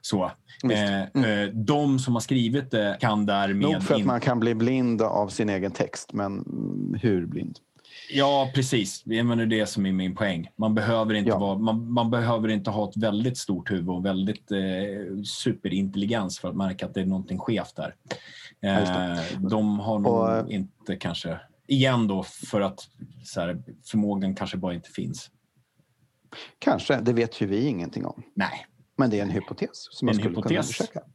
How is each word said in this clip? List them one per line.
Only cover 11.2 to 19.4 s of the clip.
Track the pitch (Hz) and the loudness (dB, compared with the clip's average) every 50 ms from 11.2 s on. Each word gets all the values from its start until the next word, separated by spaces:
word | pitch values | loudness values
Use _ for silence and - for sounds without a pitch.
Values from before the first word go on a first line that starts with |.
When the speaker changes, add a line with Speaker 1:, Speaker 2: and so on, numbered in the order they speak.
| 101 113 | 2 2
Speaker 2:
Ja. | 107 92 | 2 2
Speaker 1:
vara, | 101 98 95 | 2 0 0
man, | 98 110 113 110 113 117 117 | 0 0 0 0 0 -2 0
man | 120 120 117 113 | 0 2 2 2
behöver | 120 120 117 117 120 113 110 110 | 2 2 2 2 0 2 2 0
inte | 110 104 98 110 | 0 0 -2 -2
ha | 101 107 104 98 | -2 -2 -2 -2
ett | - | -2
väldigt | 107 113 110 101 104 120 127 123 | -2 0 0 0 0 0 -2 -2
stort | - - - 98 87 85 - | -4 -4 -4 -4 -4 -2 -2
huvud | 101 92 85 92 | -2 -2 -2 -2
och | 90 90 92 | -2 -2 -2
väldigt, | 98 92 92 95 101 104 - _ _ | 0 0 0 0 -2 -2 -6 _ _
eh, | 104 98 95 95 92 92 98 104 98 101 101 87 98 101 104 | -4 -2 -2 -2 -2 -2 -4 -6 -6 -8 -8 -8 -8 -8 -8
superintelligens | 104 - - - 127 107 - - 98 90 98 98 95 98 98 101 104 117 113 98 92 - - | -8 -8 -2 -2 -2 -2 -2 -4 -2 -2 0 -2 -2 -2 -2 -2 0 0 0 -2 -2 -6 -6
för | - 90 | -8 -6
att | 87 | -4
märka | 95 98 95 95 - 92 | -2 -2 -2 -2 -4 -8
att | 87 - | -6 -2
det | 98 | -2
är | 92 | 0
någonting | 95 95 92 95 - 92 87 | 0 0 -2 -2 -4 -6 -6
skevt | - - 113 104 - - - | -2 -2 -2 -2 -2 -6 -8
där. | - 71 69 - _ _ - - - - - - - - - - _ | -10 -10 -10 -10 _ _ -12 -12 -12 -12 -20 -20 -20 -20 -20 -16 _
Speaker 2:
Ja, | - 98 98 95 | -2 0 2 2
just | 90 90 90 | 2 2 2
det. | 90 90 87 85 85 82 85 - | 0 0 0 -2 -2 -4 -4 -4
Speaker 1:
Eh, | 95 | -4